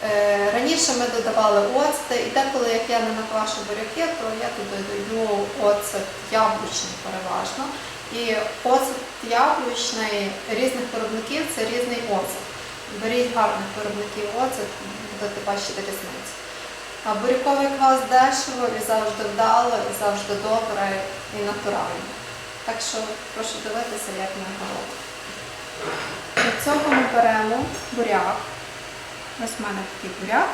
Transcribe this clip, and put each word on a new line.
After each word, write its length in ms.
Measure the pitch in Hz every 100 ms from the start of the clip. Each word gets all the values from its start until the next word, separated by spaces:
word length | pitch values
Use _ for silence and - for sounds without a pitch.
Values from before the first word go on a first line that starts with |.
Е, 460 | 220 208 208 202 202
раніше 380 | 226 277 330 -
ми 140 | 247 240
додавали 580 | 226 226 220 214 202 202
оцти, 480 | 247 294 294 - 240 -
і 40 |
деколи, 380 | 269 269 262 240
як 180 | 226 226
я 100 | 233
не 120 | 220
наквашу 440 | 220 220 220 214 - 202
буряки, 460 | 208 220 - 330 -
то 60 | 226 220 240
я 20 | 233
туди 220 | 196 196 196
додаю 580 | 202 202 220 220 202 202 -
оцет 440 | 202 202 202 202 190 - -
яблучний 640 | 220 220 220 175 - - -
переважно. 600 | 190 190 190 - - - 277 294 - - -
І 240 | 226 233 214 214 -
оцет 340 | - 262 269 - - - 226
яблучний 1000 | 233 285 294 247 233 233 220 214 208 196 190 -
різних 360 | 220 262 254 240
виробників — 480 | 226 214 220 220 285 302
це 60 | -
різний 380 | 220 240 247 240 226
оцет. 340 | 190 - - - - - - - 214
Беріть 340 | 220 247 247 233
гарних 320 | 214 190 196 208
виробників 520 | 208 202 208 208 - 233
оцет, 320 | 262 254 202 - - - 208 214
будете 200 | 208 202 202
бачити 340 | 202 - -
різницю. 540 | 196 196 180 - - - - - - - - - 220
А 80 |
буряковий 540 | 208 247 254 277 277 277 277
квас 220 | 269 262 254
дешево 560 | 254 262 262 - 247 247 220
і 80 | 214
завжди 380 | 220 214 214 208
вдало, 420 | 202 226 226 240 220 185
і 140 | -
завжди 300 | 208 202 -
добре, 680 | 202 214 226 220 202 196 190 190 190 - 208
і 20 |
натурально. 680 | 208 208 202 - - 170 - - - - - -
Так 100 | - 226 -
що 80 | 226 214 214 -
прошу 200 | - 220 214
дивитися, 460 | 214 214 240 208 - 190
як 120 | 190 196
ми 80 | 190
його 140 | 196 190
робимо. 300 | - - - - - - - - - - - - - - - - -
Для 280 | 233 226
цього 300 | - 294 302
ми 80 | 262 247
беремо 500 | 240 233 220 214 240 285 - -
буряк. 440 | 240 220 196 190 - - - - - - - - - - -
Ось 60 | 226 -
в 40 |
мене 160 | 208 196 190
такий 180 | - 190 180
буряк. 280 | 190 233 359